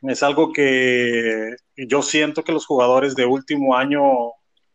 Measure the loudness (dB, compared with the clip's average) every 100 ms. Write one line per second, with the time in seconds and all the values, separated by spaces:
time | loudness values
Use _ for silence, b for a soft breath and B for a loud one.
0 | -6 -2 0 2 0 2 0 2 2 0
1 | 0 -2 -2 -4 -6 -12 _ -16 -4 -2
2 | 0 0 -2 -4 -4 -4 -2 0 4 4
3 | 2 0 0 0 -2 -2 0 0 0 2
4 | 2 2 -2 -10 _ _ _